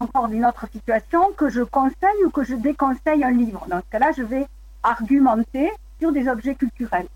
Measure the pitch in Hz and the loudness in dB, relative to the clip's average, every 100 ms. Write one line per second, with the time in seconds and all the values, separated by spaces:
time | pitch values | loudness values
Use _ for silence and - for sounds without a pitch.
0 | 226 262 226 220 240 - 220 220 - 220 | -2 -2 -2 0 0 0 -8 -10 -2 -2
1 | - 339 392 - 285 233 233 277 269 - | 0 2 2 2 0 0 0 2 0 2
2 | 381 415 349 285 240 254 269 294 269 254 | 0 2 0 0 -4 -2 -2 0 -2 0
3 | 311 302 254 240 226 190 - 180 - 220 | 0 2 2 2 0 -4 -8 -8 -6 -2
4 | 294 269 220 262 277 - - - 226 226 | -2 -2 -4 -4 -4 -10 -20 -4 -4 -2
5 | 220 277 269 220 226 262 330 427 - - | 2 4 4 4 0 -2 -2 -4 -14 -4
6 | 320 285 254 240 254 262 240 - 233 180 | -2 0 0 -2 -4 -4 -4 -4 -4 -4
7 | 175 | -6